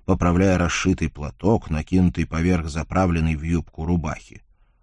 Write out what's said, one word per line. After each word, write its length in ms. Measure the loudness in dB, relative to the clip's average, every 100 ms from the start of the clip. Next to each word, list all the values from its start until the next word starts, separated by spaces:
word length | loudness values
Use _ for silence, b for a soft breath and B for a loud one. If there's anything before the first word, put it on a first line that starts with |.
| -2
поправляя 540 | 0 2 4 4 2
расшитый 500 | 0 0 0 0 -2
платок, 600 | -6 -12 -4 0 0 0
накинутый 560 | -6 0 2 2 2 -4
поверх 420 | -2 0 0 -2
заправленной 680 | -8 -4 0 0 2 0 -2
в 60 |
юбку 440 | -2 -4 -4 -8 -2
рубахи. 580 | -2 -2 -8 -14 -20 _ _ _ _